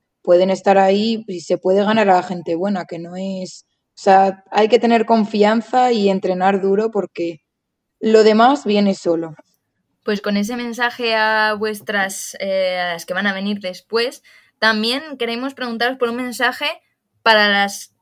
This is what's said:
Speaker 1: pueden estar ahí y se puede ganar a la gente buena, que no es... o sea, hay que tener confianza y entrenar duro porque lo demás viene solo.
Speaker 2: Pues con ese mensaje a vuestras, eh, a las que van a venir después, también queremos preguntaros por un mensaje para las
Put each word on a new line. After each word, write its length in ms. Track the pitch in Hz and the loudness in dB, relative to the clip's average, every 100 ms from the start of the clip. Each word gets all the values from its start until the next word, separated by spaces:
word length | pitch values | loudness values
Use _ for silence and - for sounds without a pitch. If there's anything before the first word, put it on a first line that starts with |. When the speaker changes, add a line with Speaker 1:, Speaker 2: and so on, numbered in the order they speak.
| _ _ | _ _
Speaker 1:
pueden 260 | - 175 190 | 2 4 4
estar 300 | 190 202 196 | 0 2 4
ahí 440 | 190 202 226 220 220 | 4 2 0 -4 -6
y 140 | 175 | -8
se 180 | 156 175 | -4 -2
puede 240 | 185 196 | 0 2
ganar 260 | 208 220 202 | 2 2 4
a 60 | 185 | 2
la 80 | |
gente 320 | 175 175 165 165 | 0 -6 -6 -4
buena, 300 | 196 190 170 | -2 -4 -8
que 120 | 170 | -12
no 180 | 170 185 | -12 -10
es... 520 | 190 185 180 - _ _ _ | -8 -8 -10 -16 _ _ _
o 120 | - | -4
sea, 420 | 202 190 196 190 - | 4 6 4 -2 -4
hay 200 | 202 214 | 0 4
que 100 | 233 | 4
tener 260 | 233 226 220 | 4 2 2
confianza 880 | 226 208 208 208 226 - 254 254 | 0 2 2 2 2 0 0 2
y 180 | 233 196 | 2 2
entrenar 520 | 190 185 180 190 196 | 0 -2 0 0 2
duro 280 | 196 196 220 | 0 0 0
porque 520 | 208 180 - 170 160 _ _ _ _ _ - | -4 -6 -6 -8 -8 _ _ _ _ _ -6
lo 240 | 220 220 | 2 6
demás 420 | 214 214 240 285 214 | 6 6 4 2 0
viene 300 | 208 202 185 | 0 2 0
solo. 400 | 175 165 165 156 _ _ _ _ _ _ | -2 -2 -4 -12 _ _ _ _ _ _
Speaker 2:
Pues 160 | - 202 | -6 -6
con 160 | 208 202 | -2 -2
ese 200 | 208 240 | -2 -6
mensaje 580 | 240 233 240 240 233 | -8 -4 -6 -4 -2
a 400 | 220 220 220 214 | 0 0 0 0
vuestras, 840 | 208 220 214 - 208 190 - - - | -2 -4 -6 -6 -4 -4 -6 -12 -10
eh, 400 | 196 190 185 180 | -4 -2 -2 -2
a 140 | 175 | -4
las 120 | 170 - | -6 -8
que 80 | |
van 140 | 180 202 | -4 -4
a 60 | |
venir 260 | 190 202 202 | -4 -6 -6
después, 640 | 190 180 - 226 247 - _ _ _ - | -8 -12 -6 -4 -4 -6 _ _ _ -4
también 600 | 220 214 226 269 311 269 | -2 0 -2 -4 -8 -8
queremos 340 | 233 233 269 | -8 -6 -8
preguntaros 460 | 269 247 226 240 262 | -8 -8 -4 -4 -2
por 100 | 233 | -4
un 60 | 240 | -4
mensaje 500 | 247 220 247 - 294 330 _ _ _ _ | -8 -4 -4 -2 -6 -8 _ _ _ _
para 280 | 226 214 208 | 2 4 4
las 440 | 196 196 - - _ | 0 -2 -6 -16 _